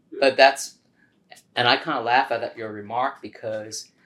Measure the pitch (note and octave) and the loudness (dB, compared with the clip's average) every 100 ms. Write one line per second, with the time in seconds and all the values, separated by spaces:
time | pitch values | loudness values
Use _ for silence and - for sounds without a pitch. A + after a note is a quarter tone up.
0 | _ - C3+ C3+ C3+ - - - _ _ | _ 0 2 6 6 6 -6 -16 _ _
1 | _ _ _ - _ - A#2+ - E3 C3+ | _ _ _ -20 _ 0 2 2 0 -4
2 | A#2 B2+ - A#2 A2+ A#2 A2 G#2 G2+ A#2 | 0 0 0 -4 -6 -10 -12 -12 -8 -4
3 | C3+ - G#2+ - A2+ A2 G#2+ - - _ | -4 -6 -16 -12 -10 -8 -10 -14 -16 _